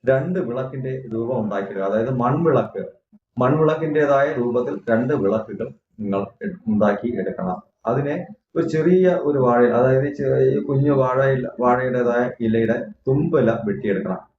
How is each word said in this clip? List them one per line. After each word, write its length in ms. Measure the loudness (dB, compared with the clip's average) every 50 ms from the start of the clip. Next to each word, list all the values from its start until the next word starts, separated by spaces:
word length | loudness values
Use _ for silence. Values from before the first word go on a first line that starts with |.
| 2
രണ്ട് 340 | 2 0 2 0 -2 -4 -4 -4
വിളക്കിന്റെ 440 | -4 -6 -6 -6 -8 -8 -8 -8 -8 -8 -8 -8 -8 -6
രൂപം 240 | -4 -4 -2 -2 -4 -4
ഉണ്ടാക്കിയെടുക്കുക. 440 | -4 -4 -6 -6 -6 -6 -4 -4 -2
അതായത് 220 | 0 0 0 -2 -2 -2 0
മൺവിളക്ക്, 600 | 0 0 2 2 2 2 2 0 -2 -6 -10 -10 -10 -14 _ _ _ _ -20 _ _ _ -2
മൺവിളക്കിന്റേതായ 880 | 0 2 2 2 2 2 2 0 -2 -2 0 0 2 4 4 2 2 0 0 -2
രൂപത്തിൽ 360 | -2 -2 0 -2 -2 -2 -6 -8 -2 0
രണ്ട് 220 | 0 0 2 0 0 0 0
വിളക്കുകൾ 440 | 0 0 0 -2 -6 -10 -10 -10 -10 -12 _ _ _ _ -10
നിങ്ങൾ 200 | -6 -4 -2 -2 -4 -6 -10 _ -10
എട്-, 140 | -10 -10 -8 _ -2
ഉണ്ടാക്കി 380 | 0 2 2 2 2 0 -2 -4 -4 -2
എടുക്കണം. 360 | -4 -4 -4 -4 -6 -6 -6 -8 -10 _ _ _ _ -2
അതിനെ 260 | -2 -2 -2 -2 -4 -6 -8 -10 -16 _ _ _ _
ഒരു 100 | -4 -2 -2 -2
ചെറിയ 340 | 0 2 4 4 6 6 4 2 2 0
ഒരു 120 | 0 0 2 2
വാഴ, 160 | 4 4 4 4 4 4
അതായത് 300 | 4 4 4 4 2 2 0 -4
ചെ-, 240 | -4 -2 0 2 4 2 2
ഈ 40 | 2 0 -2
കുഞ്ഞു 260 | 0 0 2 2 4 4 2
വാഴയില, 460 | 2 2 2 2 2 2 2 0 -2 -6 -6 -2 2
വാഴയുടേതായ 600 | 2 2 2 0 0 0 0 0 2 2 0 0 -2 -4 _ -2
ഇലയുടെ 320 | 0 2 2 2 2 0 -2 -4 -8 -14 _ _
തുമ്പില 440 | 0 0 2 2 2 2 2 2 2 0 0 -2
വെട്ടിയെടുക്കണം. 540 | -4 -6 -4 -2 -2 -2 -2 -2 -6 -6 -8 -10 _ _